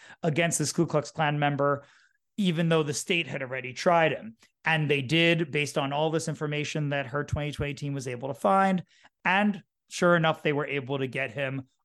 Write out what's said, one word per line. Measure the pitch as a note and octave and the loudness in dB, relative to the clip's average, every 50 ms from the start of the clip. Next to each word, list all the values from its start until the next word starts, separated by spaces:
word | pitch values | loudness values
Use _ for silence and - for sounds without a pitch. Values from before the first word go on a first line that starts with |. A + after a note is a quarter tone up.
| - - - - | -20 -20 -10 -4
against | - E3+ C#3 - E3+ E3+ - - | -2 0 2 2 2 2 0 0
this | D3+ - | -2 -2
Ku | - - E3 | 0 0 0
Klux | D3+ - D3+ D3 - | 0 0 -2 -2 -2
Klan | - - D#3 D3 D3 D3 | -4 -2 -2 0 0 0
member, | D3 C#3+ C#3+ C3+ C#3+ C#3+ C#3+ C3+ - - _ _ _ _ _ _ _ _ _ | 0 0 0 2 0 0 0 -2 -4 -12 _ _ _ _ _ _ _ _ _
even | - G3+ F3+ D#3 E3 E3+ E3 | -2 0 0 0 2 2 2
though | E3 D#3+ D3+ | 2 2 2
the | C#3+ C3 | 0 -2
state | - - - F#3 E3+ E3 | -4 -2 -2 -2 -2 -2
had | - - C#3+ | -4 -6 -8
already | C3+ B2 C3 C3 B2 B2+ | -8 -8 -8 -8 -8 -8
tried | B2 - - F#3+ E3+ E3+ D#3+ D#3 | -6 -2 2 4 4 6 4 4
him. | - - - A2+ - _ _ _ _ _ - | 2 -2 -6 -12 -16 _ _ _ _ _ -2
And | D#3 D#3+ D#3 D3+ C#3+ | 0 0 2 2 2
they | D3 C#3 | 2 0
did, | C3+ A#2 D#3 E3 E3+ E3+ E3+ E3 F3 C3+ | 0 2 2 4 4 4 4 2 0 -2
based | C3+ D3 D3 C#3 - D#3 | -2 -4 -4 -2 -2 -2
on | C#3 C3+ | -2 -2
all | C#3+ D3 D#3 D#3+ | 0 -2 0 0
this | D#3 D#3+ D#3+ E3 | 0 -2 -2 -4
information | D3 - D#3 D3 D3 D3 D3 - - D#3 D3 C#3 | -6 -4 -4 -4 -4 -4 -4 -4 -4 -4 -2 -2
that | C#3+ C#3 C3+ | -2 -4 -4
her | B2 C#3 D3 C#3+ | -4 -4 -4 -4
twenty | - - D3+ D3 D3 | -4 -4 -4 -4 -4
twenty | C#3+ - D3+ C#3+ C#3+ | -6 -6 -6 -6 -6
team | - C#3+ C#3+ C#3 | -6 -6 -6 -6
was | C3+ B2+ | -6 -6
able | C3+ B2 A#2+ C3+ C3+ | -6 -8 -6 -6 -8
to | C3 | -6
find. | - - G3+ G3 G3 F#3+ F#3+ F#3+ F3 - _ _ _ _ _ _ _ - | 0 2 4 4 4 4 4 2 0 -2 _ _ _ _ _ _ _ 0
And | F3 F#3 G3 G#3 G#3 F#3+ F3+ - _ _ _ _ - | 2 2 4 2 2 0 -2 -8 _ _ _ _ -14
sure | - - F3+ F3 F3 | -2 2 4 6 6
enough, | E3+ D#3+ D#3+ D3+ - | 6 4 2 2 2
they | - D#3+ | 0 0
were | D3 C#3+ D3+ | 0 0 -2
able | C3+ C#3 C#3+ B2+ B2 C#3+ C3+ | -4 -4 -6 -4 -4 -4 -4
to | C3+ | -4
get | B2+ A#2+ C3 C3+ B2+ | -4 -4 -4 -6 -6
him | G#2 C#3+ C#3 C3 C3+ C3+ C3+ _ _ _ _ | -6 -6 -6 -4 -6 -6 -10 _ _ _ _